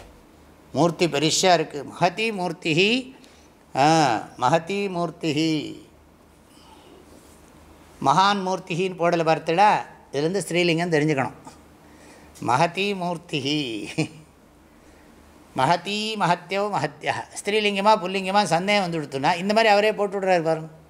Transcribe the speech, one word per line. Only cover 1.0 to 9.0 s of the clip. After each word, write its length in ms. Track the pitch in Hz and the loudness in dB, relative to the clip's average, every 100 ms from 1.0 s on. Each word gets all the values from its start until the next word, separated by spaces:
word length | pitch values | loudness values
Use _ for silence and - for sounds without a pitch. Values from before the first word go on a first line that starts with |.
| 170 | -2
பெருசா 460 | 139 156 - 185 | 0 0 2 4
இருக்கு. 320 | 165 151 143 | 4 2 -8
மகதீ 480 | 135 - 175 175 226 | -10 -2 -2 0 -4
மூர்த்தி, 840 | 202 180 165 170 156 202 254 254 - - - - _ _ 131 | -4 -6 -4 -2 2 2 0 -4 -18 -20 -20 -20 _ _ 2
ஆ, 380 | 147 160 139 107 - - | 4 4 4 0 -4 2
மகதீ 520 | 127 165 165 202 202 | 4 4 0 -4 -4
மூர்த்தி. 1000 | 175 170 - 160 143 160 156 110 - - - - _ _ _ _ - - - - - - - - - - - - - - - | -4 -6 -4 -4 0 0 -2 -4 -12 -18 -20 -20 _ _ _ _ -20 -20 -20 -20 -20 -20 -20 -20 -20 -20 -20 -20 -20 -20 -4
மகான் 380 | 139 160 196 202 185 | 2 4 4 2 -2
மூர்த்தின்னு 520 | 185 175 170 185 | -6 -6 -4 -4
போடல 260 | 170 | 0